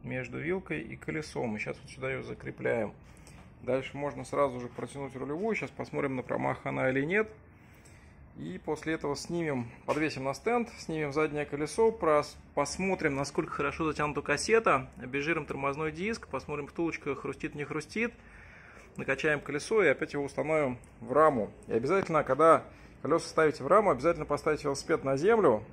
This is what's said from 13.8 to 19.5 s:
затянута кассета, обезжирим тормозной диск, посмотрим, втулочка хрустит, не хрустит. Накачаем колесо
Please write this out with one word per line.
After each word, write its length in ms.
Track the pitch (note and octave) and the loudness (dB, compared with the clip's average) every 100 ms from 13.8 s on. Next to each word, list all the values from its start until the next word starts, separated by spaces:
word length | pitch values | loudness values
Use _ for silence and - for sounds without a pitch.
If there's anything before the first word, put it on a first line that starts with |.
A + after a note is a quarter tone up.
затянута 380 | D#3+ D3 D3+ D3 | -2 0 -2 -2
кассета, 680 | C#3 C#3+ - A3 A3 C#3+ B2+ - | -2 -2 4 4 6 2 2 -12
обезжирим 460 | B2+ C#3 C#3+ E3 C#3+ | -6 -4 0 -2 -2
тормозной 460 | C#3 C#3 C#3 D#3 | -4 -2 -2 -4
диск, 380 | D#3 G3+ A3+ - | -2 -4 -4 -6
посмотрим, 360 | C3 - D3 C#3 | -8 -6 -8 -6
втулочка 480 | - E3 C#3+ D3 | -2 -2 -2 -4
хрустит, 420 | C3+ C#3 C3+ D#3 D3 | -4 -6 -6 -8 -8
не 100 | C#3 | -6
хрустит. 480 | D#3 D3 G#3+ A#3 - - - - - - - - - | -6 -4 -2 -2 -4 -20 -20 -20 -20 -20 -20 -16 -10
Накачаем 460 | C3+ C3+ D#3 C#3+ | -4 0 2 0
колесо 420 | - | -2